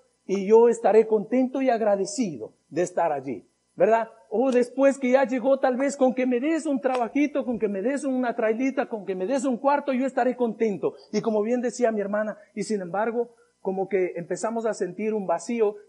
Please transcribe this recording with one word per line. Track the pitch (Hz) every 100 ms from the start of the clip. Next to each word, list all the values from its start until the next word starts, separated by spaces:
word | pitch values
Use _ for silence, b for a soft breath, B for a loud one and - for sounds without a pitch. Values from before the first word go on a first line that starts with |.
| _ _ -
y | 196 196
yo | 220 240
estaré | 220 196 214 220
contento | 214 190 254 254 269
y | 262
agradecido | 226 214 196 190 - 208 127 107 - _
de | 143
estar | 175 175 170
allí", | 143 135 98 - _ _ -
¿verdad? | 202 226 226 - _
O | 214 269
después | 247 240 262 277 269
que | 247
ya | 262 240
llegó, | 254 254 269
tal | 262 247
vez | 277 269
con | 254
que | 254 254
me | 240
des | 294 320 311
un | 277
trabajito, | 269 254 220 277 294 285
con | 233 220
que | 208
me | 196
des | 226 277
una | 277 254 247 226
trailita, | 220 226 269 269 -
con | 220 185
que | 185
me | 185
des | 269 269
un | 233
cuarto, | 277 285 285
yo | 247 269
estaré | 254 254 240
contento. | 240 202 226 180 156 B B
Y | 214
como | 226 214
bien | 214 247
decía | 233 - 233
mi | 214
hermana, | 196 208 214 - b
y | 208
sin | 190 208
embargo, | 180 190 233 233 240 b b _
como | 190 190 185
que | 190 175 170
empezamos | 165 175 220 226 220
a |
sentir | 208 180 180 214
un | 214 180
vacío | 170 - 233 208 208